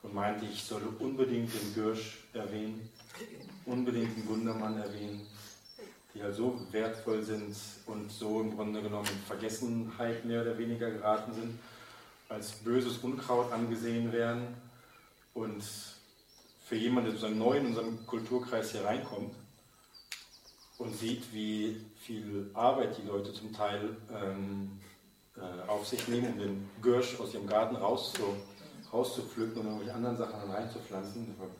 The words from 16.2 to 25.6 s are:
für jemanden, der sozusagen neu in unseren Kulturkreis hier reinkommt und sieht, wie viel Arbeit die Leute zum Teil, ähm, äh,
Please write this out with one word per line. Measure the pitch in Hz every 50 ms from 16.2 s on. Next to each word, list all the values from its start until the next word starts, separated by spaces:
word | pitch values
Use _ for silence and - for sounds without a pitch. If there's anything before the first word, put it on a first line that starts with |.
| - _ - - - - - - - -
für | 120 110
jemanden, | 110 123 127 123 113 110
der | 107 101
sozusagen | 110 107 107 110
neu | 117 123 139 143
in | 139
unseren | 120 113 117 110 113 113 113 -
Kulturkreis | - 117 110 110 117 123 123 123 - 123 110 107 107
hier | - 107 95
reinkommt | 104 113 135 - - 107 101 101 - - - - - - - - - - - - - - - - - - - - - - - - - - - - - - -
und | 123 110 107
sieht, | - 113 113 123 113 - - 107
wie | 107 107 107 107 107 107 110 110 113 110 - - -
viel | - - 117 110 104 101 101 98 98 - -
Arbeit | 110 117 123 135 135 117 104 -
die | - 98
Leute | 101 101 98 95 - -
zum | - 107 107
Teil, | - - 104 101 104 101 104 113 110 - - -
ähm, | 113 104 101 95 98 98 98 98 98 98 98 98 98 98 98 - - - - - - _ _ _ _
äh, | - 92 90 90 90